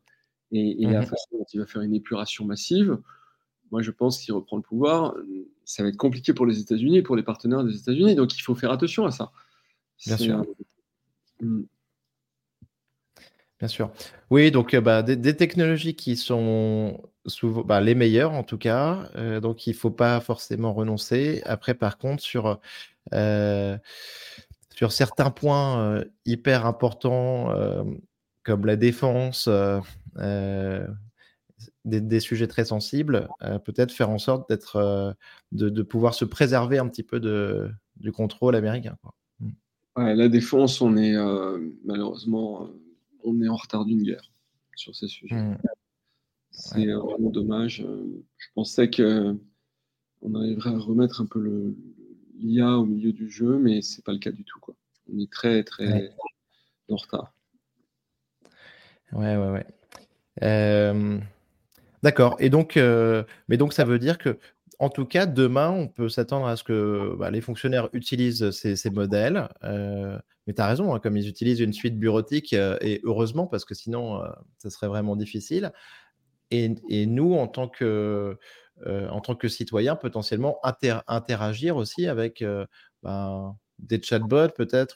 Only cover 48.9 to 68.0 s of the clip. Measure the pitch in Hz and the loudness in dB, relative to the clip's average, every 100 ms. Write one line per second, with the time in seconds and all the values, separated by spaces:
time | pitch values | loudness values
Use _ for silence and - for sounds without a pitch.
48.9 | 123 107 110 101 104 - _ _ _ _ | 6 4 4 0 -2 -8 _ _ _ _
49.9 | _ _ _ 107 107 110 107 120 110 107 | _ _ _ -8 -4 -4 -4 -4 -4 0
50.9 | 117 123 117 107 113 107 104 101 101 - | 2 2 0 -6 -4 -4 -4 -6 -8 -14
51.9 | - - - _ - 113 117 123 123 110 | -20 -20 -20 _ -8 0 2 4 4 2
52.9 | 107 110 107 110 101 120 139 123 107 - | 0 0 -2 -6 -2 0 4 4 2 -2
53.9 | - - 101 - 98 - - - - _ | -10 -8 -6 -6 -10 -14 -20 -20 -20 _
54.9 | _ - 104 101 - 120 113 107 - 104 | _ -10 -8 -8 -4 2 2 0 -4 -2
55.9 | 104 98 - - - _ _ _ _ - | 0 -2 -10 -14 -16 _ _ _ _ -8
56.9 | 104 - - - _ _ _ _ _ _ | -8 -6 -10 -10 _ _ _ _ _ _
57.9 | _ _ _ _ _ _ _ - - _ | _ _ _ _ _ _ _ -20 -20 _
58.9 | _ _ 110 107 104 98 98 - - _ | _ _ -4 -2 0 -2 -4 -8 -16 _
59.9 | - _ _ _ - 107 107 104 104 104 | -20 _ _ _ -2 2 4 4 4 4
60.9 | 104 104 101 104 - _ _ _ _ _ | 2 -2 -4 -6 -16 _ _ _ _ _
61.9 | _ 147 143 120 - 135 147 160 156 123 | _ 4 8 6 6 4 4 4 4 6
62.9 | 117 113 110 107 - - 120 147 - 123 | 6 4 2 -2 -8 0 2 2 2 2
63.9 | 120 131 170 139 - - _ _ - 139 | 2 2 0 -2 -4 -8 _ _ -4 -2
64.9 | 139 131 175 185 131 127 131 160 190 147 | -2 0 0 2 4 4 4 2 0 -4
65.9 | - 117 127 117 139 127 117 - 110 104 | -4 -2 -2 -2 -2 -2 -4 -2 0 0
66.9 | 101 98 90 92 107 117 113 131 127 113 | 0 -4 -4 -4 -4 -6 -4 -2 0 -2
67.9 | 120 | -6